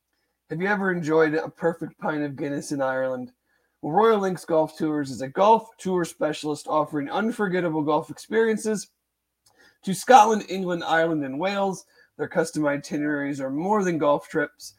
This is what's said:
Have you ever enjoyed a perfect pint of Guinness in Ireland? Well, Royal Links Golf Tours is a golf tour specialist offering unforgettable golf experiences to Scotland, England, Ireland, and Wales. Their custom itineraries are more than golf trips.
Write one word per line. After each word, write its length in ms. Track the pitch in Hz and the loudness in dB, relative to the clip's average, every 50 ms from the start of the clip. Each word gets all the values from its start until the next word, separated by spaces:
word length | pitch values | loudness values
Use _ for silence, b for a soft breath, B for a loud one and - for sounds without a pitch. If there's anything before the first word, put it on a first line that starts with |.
| _ _ _ _ _ _ _ _ _ - | _ _ _ _ _ _ _ _ _ -10
Have 100 | - 165 | -6 -4
you 80 | 185 196 | -2 -2
ever 240 | - 190 196 190 | -2 0 0 -2
enjoyed 440 | 180 175 160 147 156 160 160 156 147 | -2 -2 -2 0 2 4 4 4 2
a 120 | 160 - 156 | -2 -4 -6
perfect 500 | - - - 165 175 - 165 151 - _ | -6 -4 -2 -2 -2 -4 -6 -12 -10 _
pint 240 | - - 151 151 147 | -6 -6 -4 -4 -4
of 120 | 147 139 | -6 -6
Guinness 380 | 123 - 143 185 185 - - 151 | -6 -6 -6 -6 -6 -6 -6 -4
in 80 | 139 | -2
Ireland? 500 | 135 131 131 131 131 131 127 127 127 123 _ _ _ _ _ _ _ _ _ _ | -2 -2 -2 -2 -2 -4 -4 -6 -8 -10 _ _ _ _ _ _ _ _ _ _
Well, 120 | - 147 156 | -8 -2 0
Royal 260 | 190 214 226 220 202 | 2 4 4 4 2
Links 240 | 196 190 185 - - | 0 -2 -4 -4 -4
Golf 340 | - 170 156 156 151 - - | 0 2 2 2 0 -2 -4
Tours 340 | 165 156 151 147 143 135 | -4 -2 -2 -2 -4 -4
is 100 | 131 104 | -6 -8
a 80 | 135 135 | -8 -4
golf 400 | 135 - 190 208 240 233 226 - - - | 0 4 6 6 6 4 2 -2 -14 -10
tour 260 | - 185 185 180 170 | -4 -2 0 0 0
specialist 640 | 165 - - - 151 156 - - 151 147 143 - - | -2 -4 -4 -4 -4 -4 -4 -4 -6 -6 -6 -4 -2
offering 420 | 151 156 151 151 160 147 139 143 | 0 0 0 0 -2 -6 -4 -4
unforgettable 760 | - 185 208 226 - - 208 190 175 185 175 175 156 156 147 | -2 -2 -2 -2 -2 -2 -2 -2 0 0 0 0 -2 -2 0
golf 260 | 151 151 156 160 - | 0 0 0 -2 -4
experiences 800 | 151 - - - 214 220 226 226 220 214 220 214 220 190 - - _ _ _ _ _ _ _ _ _ _ b b b b b b b b - | -10 -16 -10 -4 0 0 2 2 0 0 -2 -2 -4 -4 -6 -10 _ _ _ _ _ _ _ _ _ _ b b b b b b b b -6
to 80 | - 185 | -6 -4
Scotland, 500 | - - - 254 247 208 214 220 208 185 - | 0 6 10 10 10 10 8 4 0 -2 -4
England, 340 | 175 190 190 180 180 170 - | -6 -6 -4 -4 -4 -4 -2
Ireland, 400 | - 156 165 165 170 165 156 143 | 2 2 2 2 2 0 -2 -2
and 160 | 135 131 139 | -4 -4 -4
Wales. 460 | 175 190 202 196 196 196 185 - b b b b b b b - | -4 -2 -2 -2 -2 -2 -2 -6 b b b b b b b -8
Their 100 | - - | -8 -4
custom 400 | - 175 160 165 - 156 151 143 | -2 -2 -2 -2 -2 -2 -2 0
itineraries 720 | 143 143 147 - 151 147 147 151 151 143 143 139 147 139 | -2 -2 -4 -6 -6 -4 -4 -2 -2 -2 -4 -6 -6 -6
are 100 | 135 131 | -6 -6
more 360 | 135 147 165 190 214 208 190 | -4 -4 -2 0 0 0 0
than 120 | 180 175 151 | 0 0 2
golf 300 | 151 147 151 - - - | 2 2 2 2 -2 -4
trips. 460 | - 160 147 - - - - - - | -4 -4 -4 -4 -6 -12 -20 -20 -20